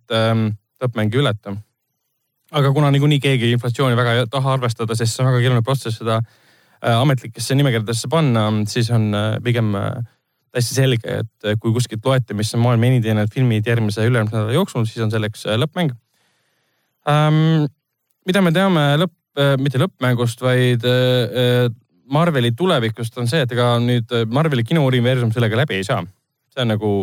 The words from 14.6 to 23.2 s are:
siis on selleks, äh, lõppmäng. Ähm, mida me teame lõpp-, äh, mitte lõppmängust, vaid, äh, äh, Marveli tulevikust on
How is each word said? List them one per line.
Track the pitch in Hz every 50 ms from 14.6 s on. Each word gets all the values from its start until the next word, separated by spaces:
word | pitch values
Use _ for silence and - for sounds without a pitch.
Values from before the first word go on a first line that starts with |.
| 196 - - 123 110
siis | 110 - 117 110
on | 107
selleks, | 113 110 107 104 - - -
äh, | - 107
lõppmäng. | 117 151 151 - 185 170 143 120 113 _ _ _ _ _ _ _ _ _ _ _ _ _ _ _ _ _ _ _ _ -
Ähm, | 147 147 151 151 151 156 156 160 160 160 156 147 - - _ _ _ _ _ _ _ _ _ _
mida | 185 185 202 185
me | 170
teame | 160 185 196 196 180 156 143 143 143
lõpp-, | 151 185 175 - _ _ _ _ 143
äh, | 143 139 139
mitte | 131 135 143 127 127
lõppmängust, | 180 190 - - 127 127 123 117 120 117 - - 127
vaid, | 127 127 127 127 123 123 117 117
äh, | 123 127 127 127 127 127 123 117 - - 127 123 123 123 123 123
äh, | 120 113 - _ _ _ _ _ -
Marveli | 139 151 170 170 151 131 120 120 117
tulevikust | 120 180 185 165 131 113 113 110 - 113 113 -
on | 123